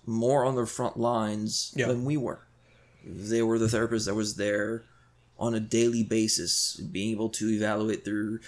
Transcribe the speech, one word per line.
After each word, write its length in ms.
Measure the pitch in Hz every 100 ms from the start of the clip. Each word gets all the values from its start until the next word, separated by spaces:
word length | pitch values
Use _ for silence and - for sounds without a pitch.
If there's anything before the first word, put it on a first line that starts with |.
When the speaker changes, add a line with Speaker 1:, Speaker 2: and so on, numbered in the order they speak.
| -
Speaker 1:
more 400 | 113 120 143 127
on 80 |
the 140 | 127 113
front 300 | - 123 -
lines 760 | 117 120 107 107 110 - - -
Speaker 2:
Yeah. 120 | 120
Speaker 1:
than 180 | 120 135
we 100 | 147
were. 260 | 113 - - _ _ - - -
They 380 | - 87 104 113
were 160 | 113 113
the 100 | 113
therapist 380 | 117 113 113 104
that 80 |
was 220 | 104 104 104
there 480 | 101 104 104 113 - - _ _ _ -
on 160 | 117 113
a 40 |
daily 440 | 110 113 117 117
basis, 720 | 104 110 110 - 85 - - -
being 360 | - 92 107
able 180 | 107 110
to 200 | - 107
evaluate 560 | 107 107 107 107 107 -
their 360 | 104 104 113